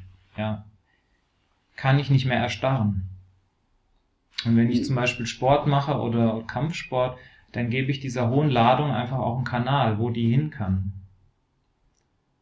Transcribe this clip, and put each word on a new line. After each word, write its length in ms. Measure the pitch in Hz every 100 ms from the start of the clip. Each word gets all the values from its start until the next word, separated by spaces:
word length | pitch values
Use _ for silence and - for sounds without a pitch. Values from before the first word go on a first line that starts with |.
| 92 - _ -
ja, 280 | 107 107 - _ _ _ _ _ _ _ _ _ _ -
kann 220 | 135 139
ich 120 | 139
nicht 140 | 135
mehr 140 | 131 120
erstarren. 680 | 117 - 131 131 104 95 92 - - _ _ _ _ _ _ _ _ _ _ -
Und 120 | 117 117
wenn 140 | 117
ich 140 | 120
zum 120 | - 127
Beispiel 300 | 123 - 113
Sport 400 | - 131 143 151
mache 320 | 139 143 123
oder 440 | 117 117 113 110 -
Kampfsport, 720 | 123 156 - - 127 127 - - - _
dann 180 | 120 120
gebe 200 | 131 135
ich 100 | 139
dieser 300 | 131 120 117
hohen 200 | 135 151
Ladung 400 | 123 117 131 147
einfach 280 | 110 113 131
auch 180 | 117 120
einen 80 |
Kanal, 540 | - 120 123 139 117 104
wo 120 | 120
die 180 | 113 117
hin 220 | 135 156
kann. 420 | - 95 95 95 98 - _ _ _ _ _ _ _ _ _ _ _ _ _